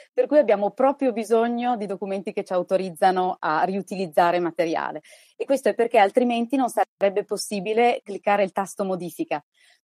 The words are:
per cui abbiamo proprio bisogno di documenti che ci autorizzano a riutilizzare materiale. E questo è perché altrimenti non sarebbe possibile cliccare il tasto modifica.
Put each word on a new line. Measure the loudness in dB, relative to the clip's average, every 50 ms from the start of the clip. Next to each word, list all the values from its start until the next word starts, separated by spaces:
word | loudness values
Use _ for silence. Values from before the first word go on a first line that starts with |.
| -20 _ -2
per | -2 0
cui | 2 4 4
abbiamo | 4 4 4 2 2 -2
proprio | 0 2 2 2 2 2 -2 -2 -2
bisogno | -2 -2 0 2 2 2 2 -2 -2 -2 -2 -2
di | -4 -4
documenti | -6 -8 -8 -6 -6 -6 -6 -6 -6 -6
che | -6 -6
ci | -4 -2
autorizzano | -4 -2 0 -2 -2 -2 -4 -4 0 2 2 2 2 0 -2 -2 -4
a | -2 -2 0 0 0
riutilizzare | -2 -2 -4 -6 -6 -6 -6 -6 -4 0 2 2 2 2 0
materiale. | -2 -2 -2 -2 -2 -2 -2 -4 -4 -6 -8 -10 -16 -18 -20 -20 _ _ _
E | -8 -2
questo | 0 0 0 2 0
è | 0
perché | 0 0 2 4 4
altrimenti | 4 6 4 2 2 2 0 -2 -2 -2 0
non | 0 0 0
sarebbe | 0 0 -2 -2 _ -2 -2 0 0 0 -4
possibile | -4 -4 -6 -6 -6 -6 -6 -4 -2 2 2 4 2 2 0 -4
cliccare | -10 -12 -6 -2 0 2 2 2
il | 0 -2
tasto | -4 -4 -4 -4 -6 -4
modifica. | -4 -4 -4 -6 -8 -6 -6 -6 -4 -6 -6 -8 _ _ _ _ _ _ _